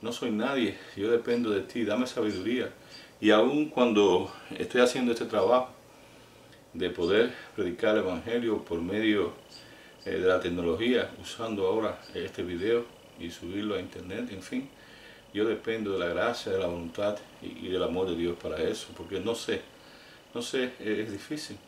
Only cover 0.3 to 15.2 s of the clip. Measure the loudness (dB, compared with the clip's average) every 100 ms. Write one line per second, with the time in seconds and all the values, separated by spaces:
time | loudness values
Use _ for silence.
0.3 | 0 0 2 0 -2 -12 -4 2 2 2
1.3 | 0 2 0 -2 -4 0 0 0 0 -2
2.3 | -2 -2 -2 -2 -8 -20 -20 -20 0 6
3.3 | 8 8 4 0 4 6 8 8 6 2
4.3 | -8 -12 -6 -2 4 4 4 0 0 0
5.3 | 2 6 4 2 -10 -20 -20 -20 -20 -20
6.3 | -20 -20 -20 -16 -4 -4 0 2 4 4
7.3 | 0 -14 -4 -4 0 2 2 0 -4 -2
8.3 | -2 0 -2 -2 -4 -2 0 2 4 2
9.3 | -4 -18 -20 -20 -20 -20 -14 -6 0 4
10.3 | 4 2 0 0 2 2 2 0 -6 -14
11.3 | -8 -6 0 2 2 0 -4 -10 -8 -8
12.3 | -6 -6 -2 2 0 0 -14 -20 -12 -12
13.3 | -10 -8 -6 -4 -4 -6 -12 -10 -8 -8
14.3 | -10 -6 -6 -6 -14 -20 -20 -20 -20